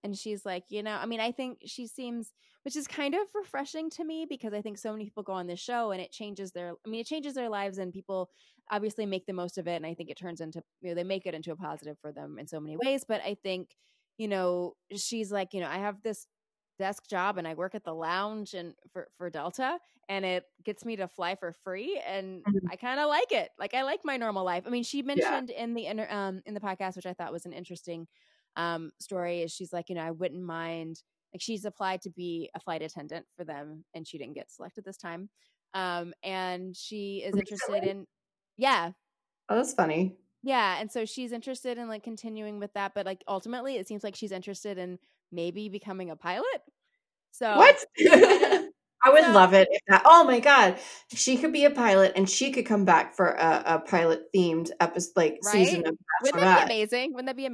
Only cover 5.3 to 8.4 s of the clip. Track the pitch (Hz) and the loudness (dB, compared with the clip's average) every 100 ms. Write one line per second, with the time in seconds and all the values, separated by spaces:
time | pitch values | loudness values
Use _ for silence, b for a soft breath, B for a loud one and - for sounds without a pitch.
5.3 | 190 175 175 - 240 226 185 175 - 208 | -8 -8 -12 -8 -6 -4 -6 -10 -14 -14
6.3 | 196 190 180 175 170 220 226 233 311 285 | -12 -12 -12 -12 -14 -12 -12 -8 -10 -8
7.3 | 262 240 208 196 190 185 190 - 190 180 | -8 -8 -6 -6 -8 -10 -12 -8 -8 -8
8.3 | _ | _